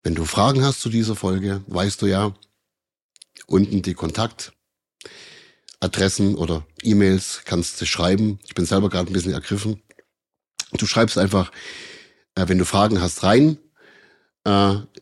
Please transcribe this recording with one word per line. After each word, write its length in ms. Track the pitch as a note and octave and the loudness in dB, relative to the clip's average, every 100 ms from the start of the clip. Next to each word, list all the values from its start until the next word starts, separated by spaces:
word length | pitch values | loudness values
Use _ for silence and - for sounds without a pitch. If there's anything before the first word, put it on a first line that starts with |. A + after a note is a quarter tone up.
Wenn 140 | E2+ E2 | -4 -4
du 100 | D#2+ | -2
Fragen 380 | - A2+ C3+ | 2 2 4
hast 180 | C#3 C3 | 0 0
zu 80 | A#2+ | -2
dieser 260 | A2+ A2 G#2 | -2 -2 -2
Folge, 480 | F#2+ F#2+ G2 G2 G2 | -2 -2 -2 -6 -6
weißt 340 | F2 G2 - | -2 -2 0
du 60 | G2+ | 0
ja, 260 | F#2+ G#2+ G2 _ _ _ _ _ _ _ _ - - - | 2 0 -4 _ _ _ _ _ _ _ _ -20 -20 0
unten 380 | F#2 G2+ G2+ | 2 2 0
die 100 | F#2 | -2
Kontaktadressen 2500 | F2 D#2+ G#2+ A2+ - - _ _ _ _ _ - - - - - _ - - F#2 - F#2+ - G2 - | -4 -4 -4 -4 -6 -18 _ _ _ _ _ -20 -20 -20 -20 -20 _ -20 -8 -6 0 0 2 0 0
oder 300 | E2 D#2+ D#2 - | -2 -4 -6 -6
E-Mails 640 | A2+ G#2 G2 F#2+ - - - | 2 4 4 2 0 -12 -4
kannst 340 | F2+ E2+ - | -4 -4 -6
du 60 | G2 | -6
schreiben. 540 | - F2 G2 G#2+ G2+ | -2 0 2 0 -2
Ich 120 | - - | -10 -4
bin 100 | E2+ | 0
selber 240 | G2 G2+ | 2 0
gerade 220 | F2+ F2+ | -2 -2
ein 20 | |
bisschen 200 | F#2+ E2+ | -2 -2
ergriffen. 500 | C#2 - G2+ G#2 G2+ _ - _ _ _ _ _ - - - | -6 -4 -4 -4 -8 _ -20 _ _ _ _ _ -16 -10 -6
Du 80 | - | -2
schreibst 320 | A#2 A2+ - | 2 2 2
einfach, 340 | F#2+ G2 F2 - - - - - - _ _ - | 2 2 0 -6 -18 -18 -18 -20 -20 _ _ -4
äh, 120 | F2+ | 0
wenn 100 | F#2 | 2
du 80 | F2+ | 2
Fragen 360 | G2 G#2+ G2+ | 2 2 2
hast, 220 | F2 - | -2 0
rein. 340 | F#2+ A#2 D3+ D3+ _ _ - - _ _ _ _ | 4 6 6 2 _ _ -20 -20 _ _ _ _
Äh, 340 | - G2+ G2+ G2 A2 - | 0 4 4 0 -6 -20